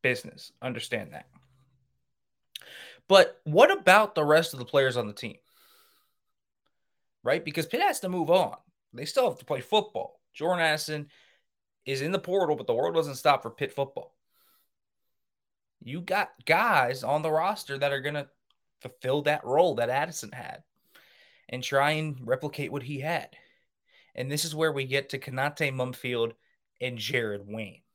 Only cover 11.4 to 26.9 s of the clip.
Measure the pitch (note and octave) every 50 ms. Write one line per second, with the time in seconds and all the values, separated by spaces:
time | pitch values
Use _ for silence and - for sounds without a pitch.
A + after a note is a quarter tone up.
11.4 | _ _ _ _ _ _ _ _ _ C3 C#3 C3 C#3 E3 F#3+ F#3+ - F3+ F3+ G3
12.4 | F3+ D3+ D3+ - C3+ - A#2 A#2+ C#3+ E3+ E3 E3 D#3 D3 C3+ B2 - D3+ C#3+ B2+
13.4 | - A#2+ - - C#3+ C3+ - - C#3 C3+ - - - - _ _ _ _ _ _
14.4 | _ _ _ _ _ _ _ _ _ _ _ _ _ _ _ _ _ _ _ _
15.4 | _ _ _ _ _ _ _ _ - A#2 C3+ F3 F3 - - G3+ G3 - - _
16.4 | - - D#3 F3 A3 A#3+ G3 D3+ C3 A#2+ C3 - - A2+ C#3+ D3+ D#3 D#3+ D#3 D#3
17.4 | E3 G3 G#3 - - - C#3 C#3 C#3+ C#3+ C#3 C3+ B2+ D3 D3+ D3 C#3 - _ _
18.4 | _ _ _ _ _ _ _ _ - B2 - _ - B2+ C3+ D3 C#3+ D3 D3+ D3+
19.4 | - A#2 B2+ D#3 F3+ F3+ C#3+ A#2 A#2 A#2 B2 C#3 D3+ F3 E3 - - G#2 A#2+ B2
20.4 | - - - - _ _ _ _ _ _ _ - _ _ _ _ - _ _ _
21.4 | _ - - B2+ C3 - C#3+ C#3 C#3 D3 D#3 D#3 D#3 D#3 C#3 B2+ A#2+ A2+ B2+ B2+
22.4 | - D3 - - C#3+ - B2 C#3+ A2+ B2+ D3 C3+ C3+ D#3 E3+ D3 - - - -
23.4 | _ _ _ _ _ _ _ _ _ _ _ _ _ _ _ - B2+ C3+ C#3+ D3
24.4 | D#3 E3 D3+ D3+ D#3+ D#3+ C#3+ C#3 C3 C3 C3 C#3 C#3 - - C3+ - - B2+ C3
25.4 | C3+ D3 D3 - D#3+ C#3 C3+ C3 B2+ B2+ B2 - - B2 B2 A#2 A#2 A#2 A2+ _
26.4 | _ _ _ _ _ _ _ _ B2+ B2+